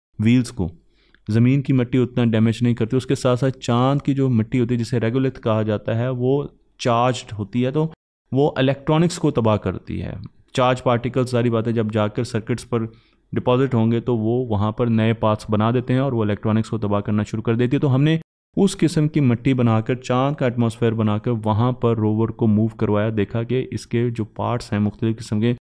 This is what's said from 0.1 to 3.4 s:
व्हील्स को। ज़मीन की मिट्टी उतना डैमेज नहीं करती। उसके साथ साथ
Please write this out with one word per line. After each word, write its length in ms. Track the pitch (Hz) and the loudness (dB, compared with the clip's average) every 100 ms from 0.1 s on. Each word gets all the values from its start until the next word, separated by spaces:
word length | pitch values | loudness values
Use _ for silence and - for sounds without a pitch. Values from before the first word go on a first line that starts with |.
| - | 0
व्हील्स 300 | 107 127 120 | 4 4 2
को। 200 | - 85 - _ _ _ _ - | -4 -6 -6 _ _ _ _ -2
ज़मीन 320 | 110 123 139 | 4 4 4
की 120 | 131 | 2
मिट्टी 240 | 131 123 131 | 0 2 0
उतना 280 | 120 123 120 | 0 0 0
डैमेज 340 | 110 113 110 | 4 2 2
नहीं 120 | 120 113 | 0 0
करती। 220 | 110 131 | 0 -2
उसके 180 | - 139 | -2 -2
साथ 220 | 127 | 0
साथ 140 | 123 | 2